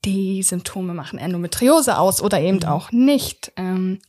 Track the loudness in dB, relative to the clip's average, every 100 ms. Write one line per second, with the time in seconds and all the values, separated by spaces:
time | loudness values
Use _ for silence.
0 | -2 0 0 -2 -4 -6 -8 -8 -8 -8
1 | -10 -10 -6 -6 -6 2 4 4 4 2
2 | 2 2 0 2 2 0 0 -2 0 2
3 | 4 4 0 -10 -14 -8 -4 -2 -2 -4